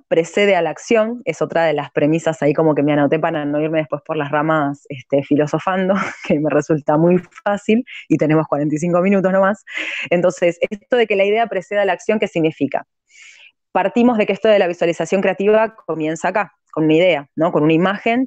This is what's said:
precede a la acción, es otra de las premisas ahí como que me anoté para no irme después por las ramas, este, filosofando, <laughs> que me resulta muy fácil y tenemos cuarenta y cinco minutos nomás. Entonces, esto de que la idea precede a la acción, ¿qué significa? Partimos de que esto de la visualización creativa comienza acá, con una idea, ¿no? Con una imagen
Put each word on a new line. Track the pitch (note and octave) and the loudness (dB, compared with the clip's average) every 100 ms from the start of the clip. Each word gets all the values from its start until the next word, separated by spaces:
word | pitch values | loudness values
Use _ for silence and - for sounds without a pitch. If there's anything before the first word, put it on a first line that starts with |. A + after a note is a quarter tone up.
| - | -2
precede | E3 E3 G3+ G3+ F3+ | -2 0 0 2 2
a | |
la | E3 | 0
acción, | D3+ - A3+ A3 A#3+ - | -4 0 0 0 -4 -8
es | D#3+ | -6
otra | D3+ E3 E3 | -2 0 0
de | |
las | D3 C#3 | 0 -4
premisas | D#3+ D3 D#3+ D#3+ D3+ | 0 0 0 0 0
ahí | C#3+ | 0
como | D3+ D#3+ D3 | 2 2 2
que | |
me | D3 | 2
anoté | D3 C#3 D#3+ | 2 2 0
para | E3 D#3+ | -2 -2
no | C#3+ D3 | -4 -4
irme | D#3 D#3+ | -2 -4
después | D3+ D3 - | -4 -8 -6
por | D#3 | -6
las | C#3 | -4
ramas, | D3 D#3 D#3 C#3+ C#3+ - | -2 0 0 -2 -6 -12
este, | C3+ - C#3 | -16 -4 -2
filosofando, | C3+ D3 D3 D#3+ - F#3 F#3 G3 | 0 0 0 -2 -2 -2 0 -2
<laughs> | - - - | -4 -8 -2
que | D#3 | -2
me | D3+ | 0
resulta | C#3+ D3+ D#3 C#3+ D3+ | 0 0 -2 0 2
muy | E3+ F3+ - - | 4 2 -2 -8
fácil | G#3 G3+ - A3+ - - - | -4 -2 0 0 -2 -10 -4
y | D#3 | 0
tenemos | D3+ D#3 D#3 | 2 0 0
cuarenta | C#3+ D3+ D3+ | -2 -2 -2
y | |
cinco | F3 F3 | 0 0
minutos | F#3+ G3 F#3 | 2 2 2
nomás. | F#3+ F#3+ G#3+ - - - - - | 2 2 0 -8 -12 -10 -10 -2
Entonces, | F3+ F3+ F3+ F3 E3 | 0 0 2 0 0
esto | - G#3 _ B3 | -4 -6 _ 0
de | A3 | 2
que | G3 | 0
la | G3+ | 0
idea | G#3+ A3+ | 0 -2
precede | F#3+ - G3+ | -4 -4 -2
a | G3 | 0
la | |
acción, | F3 - G#3+ | -2 -2 -2
¿qué | G3+ | -2
significa? | E3+ D#3+ - C#3 - - _ _ _ - - - _ _ F#3 | 0 -2 0 -4 -4 -8 _ _ _ -20 -20 -20 _ _ -2
Partimos | F#3+ A#3+ B3 A3 | 0 2 2 2
de | G3+ | 0
que | |
esto | G3 A3 | 0 2
de | G#3 | 4
la | F3+ | 2
visualización | E3+ E3+ E3 E3 F#3+ | 0 -2 -2 -2 0
creativa | F#3+ F#3 G3+ G#3+ A3 - | 0 0 2 2 2 -4
comienza | - D#3+ D#3 E3 F3 | -8 -6 -4 -4 -4
acá, | G3 G3 _ _ | -4 -6 _ _
con | - D#3 | -2 2
una | |
idea, | D#3 F3+ D3 C#3+ - | 4 4 0 -4 -4
¿no? | D#3+ | -2
Con | D3+ | 2
una | D3+ | 2
imagen | D#3+ F#3+ G3 A3+ A#3+ | 2 0 -2 -2 -2